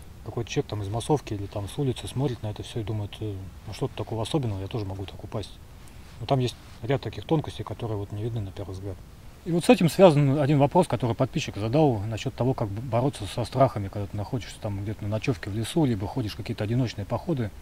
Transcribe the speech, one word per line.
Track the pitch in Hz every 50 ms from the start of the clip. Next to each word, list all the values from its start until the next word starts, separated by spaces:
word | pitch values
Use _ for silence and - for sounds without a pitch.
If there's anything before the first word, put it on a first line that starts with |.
| - - - - - -
какой-то | - 123 113 -
человек | - 147 - -
там | 107 104 101
из | 95
массовки | 104 117 - - 156 131 - - 110
или | 101 101
там | - - 107 101 92
с | - -
улицы | 143 131 113 - -
смотрит | 98 - 131 139 139 117 - -
на | 107
это | 101 - 101
всё | - - 123
и | 107
думает: | 107 110 104 104 - - -
«Э, | 110 107 98 95 95 90 - - -
ну | - 101
что | - 143
тут | 123 -
такого | - 107 - 113 110
особенного, | 110 - - 156 127 113 101 95
я | 95
тоже | 98 - 113 104
могу | 98 98 98 98
так | - - - -
упасть». | - - 110 - - - - - - - - - - - - - - - -
Но | 113
там | - 143 131
есть | 123 113 - - - - - - -
ряд | 113 139 123
таких | - 113 - - -
тонкостей, | - 165 156 - 120 - - 107
которые | - 107 - 123 107 110
вот | 101 101 101 104
не | 101 110
видны | 120 117 113 101
на | 95 -
первый | - 98 98 92
взгляд. | 92 98 101 85 - - - - - - - - - -
И | 180 165
вот | 143 -
с | -
этим | 247 - 180 160
связан | - - 196 180 143 143 147 135 131 156
один | 139 131 156 139
вопрос, | 139 143 - - 175
который | - 127 113 - 117 117
подписчик | - 165 - - 156 - - -
задал | 101 104 110 120 156 156 139 117 104
насчёт | 98 113 113 104 - - -
того, | - 117 127 127
как | - 117 101
б-, | 98 110 127
бороться | 110 113 120 127 143 - - 104
со | - - 123 110
страхами, | - - 131 139 - - 107 98 95
когда | - 104 101
ты | - - 104
находишься | 98 - - 110 - - - -
там | - 107 101 98 98
где-то | 113 101 - 104
на | 101
ночёвке | 107 110 - 143 120 - - 104
в | 95
лесу, | 113 110 - - 170 151
либо | 127 113 95 104
ходишь | 92 - 135 110 98 -
в |
какие-то | - 104 - 113 - 107
одиночные | 107 117 127 127 113 - - 95
походы. | - 120 110 - 175 160 127 113 101 - -